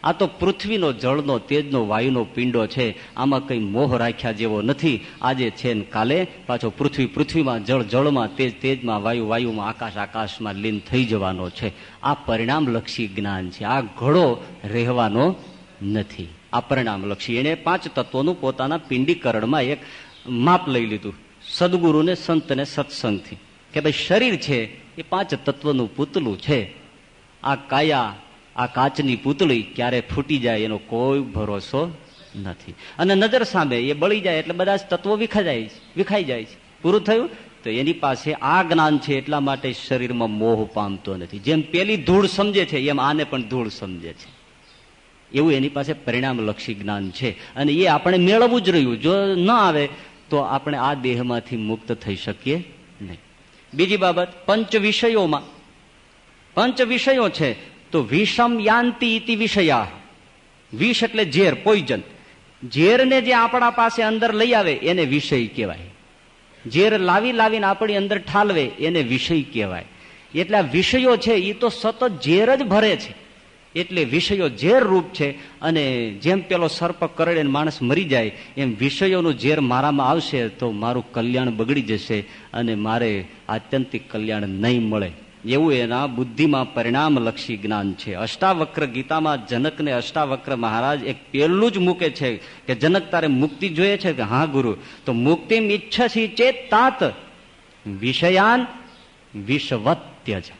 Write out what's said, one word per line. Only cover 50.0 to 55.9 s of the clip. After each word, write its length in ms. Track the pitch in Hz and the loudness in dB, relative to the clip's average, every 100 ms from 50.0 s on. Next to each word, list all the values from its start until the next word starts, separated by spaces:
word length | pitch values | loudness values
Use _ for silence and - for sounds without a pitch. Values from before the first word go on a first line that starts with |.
| - - - | -20 -20 -4
તો 80 | 147 | -2
આપણે 400 | 127 135 151 143 | 0 -2 -2 -2
આ 160 | 131 | -2
દેહમાંથી 640 | 143 127 120 123 120 - 120 | 0 -2 -2 -2 -4 -4 -6
મુક્ત 340 | 107 110 - | -4 -6 -6
થઈ 240 | 113 110 95 | -8 -6 -6
શકીએ 480 | - 101 131 160 180 - - - | -6 -6 -4 -4 -6 -18 -20 -18
નહીં. 160 | 98 82 _ _ _ - _ | -16 -16 _ _ _ -20 _
બીજી 240 | 135 185 202 | -2 0 4
બાબત, 360 | 185 175 180 - - | 2 2 -2 -4 0
પંચ 300 | 214 220 220 | 0 2 0
વિષયોમાં, 640 | 202 208 233 220 175 143 - - - - _ | 2 2 2 2 2 0 -6 -20 -20 -20 _